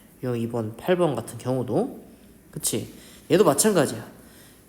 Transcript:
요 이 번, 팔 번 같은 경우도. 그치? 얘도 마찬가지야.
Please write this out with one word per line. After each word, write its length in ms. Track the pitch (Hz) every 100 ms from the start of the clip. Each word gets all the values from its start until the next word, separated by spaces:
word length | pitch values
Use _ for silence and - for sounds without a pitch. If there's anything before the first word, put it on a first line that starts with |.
| - -
요 140 | 127 120
이 100 | 117
번, 300 | 117 107 110
팔 180 | - 180
번 200 | 165 117
같은 220 | - 113
경우도. 640 | 127 127 107 139 247 - - - - - -
그치? 420 | - - 110 - - - - -
얘도 140 | 170
마찬가지야. 720 | 180 135 220 180 127 117 - - - - - -